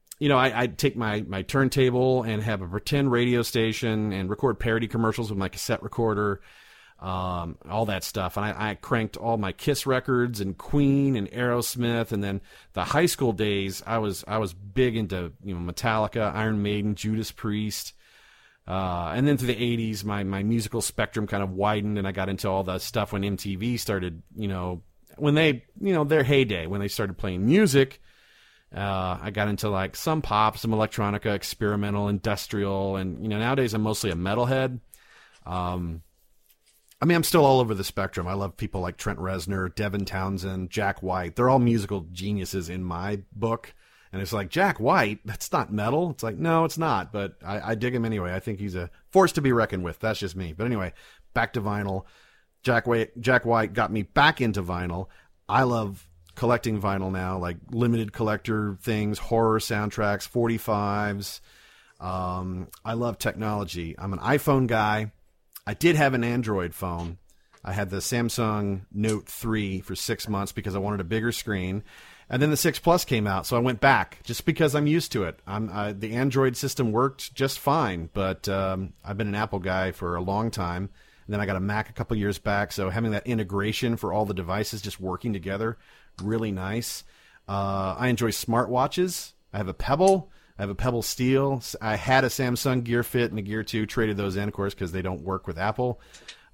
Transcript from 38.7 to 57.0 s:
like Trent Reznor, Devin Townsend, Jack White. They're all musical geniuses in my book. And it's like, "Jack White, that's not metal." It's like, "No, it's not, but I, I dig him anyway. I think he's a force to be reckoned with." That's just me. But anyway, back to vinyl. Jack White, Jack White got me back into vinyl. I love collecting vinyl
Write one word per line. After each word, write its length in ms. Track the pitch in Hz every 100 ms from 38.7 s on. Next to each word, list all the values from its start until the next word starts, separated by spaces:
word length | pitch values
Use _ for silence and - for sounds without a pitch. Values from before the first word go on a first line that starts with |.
| 98
like 160 | 90 -
Trent 200 | 107 95
Reznor, 560 | 95 95 87 98 92
Devin 300 | - 104 101
Townsend, 640 | 95 95 95 98 95 92 90
Jack 320 | - 101 -
White. 320 | 92 92 87
They're 140 | 98 123
all 100 | 131
musical 480 | 120 117 98 101 82
geniuses 560 | 87 98 104 92 98 85
in 160 | 90
my 380 | 90 85 98 104 92
book. 420 | 104 113 117 - - _ _ _
And 80 | 95
it's 120 | 95
like, 180 | 104 95
"Jack 300 | 160 196 -
White, 400 | 117 180 107 104
that's 280 | 104 107 -
not 200 | 160 -
metal." 380 | 104 104 147 175
It's 140 | -
like, 120 | 113 104
"No, 280 | 165 165
it's 120 | 165 156
not, 360 | 160 104 82
but 240 | 104 98 - 85
I, 140 | 101
I 140 | 98 113
dig 180 | 123
him 100 | 123
anyway. 300 | 113 107 90
I 60 | 92
think 180 | - 98
he's 160 | 101
a 160 | 90 87 - _
force 180 | 190 185
to 80 | -
be 120 | 139
reckoned 320 | 117 110 95
with." 160 | 87 80
That's 180 | 110 104
just 160 | 95
me. 180 | 92 87
But 120 | 80
anyway, 300 | 117 113 90 - - - -
back 200 | 120 117
to 80 | 120
vinyl. 460 | 104 104 101 95 - - - _ _ _
Jack 240 | - 117 120
White, 320 | 117 110 120
Jack 260 | 120 127 117
White 260 | 113 110
got 200 | 104 107
me 100 | 110
back 380 | 98 - 147 -
into 240 | 117 104
vinyl. 420 | 87 87 87 85 95 - _ _ -
I 140 | 117
love 460 | 127 117 104 98 - - -
collecting 460 | - 120 117 117 107
vinyl 320 | 101 98